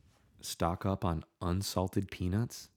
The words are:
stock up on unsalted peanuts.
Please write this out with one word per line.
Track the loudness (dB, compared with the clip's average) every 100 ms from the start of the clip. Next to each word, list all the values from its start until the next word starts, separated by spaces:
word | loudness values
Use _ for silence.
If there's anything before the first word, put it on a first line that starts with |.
| -20 _ _ -14
stock | -10 0 0 2 0
up | 2
on | 0 0 -4 _
unsalted | 0 0 0 0 0 0 -2
peanuts. | -2 0 0 0 -6 -18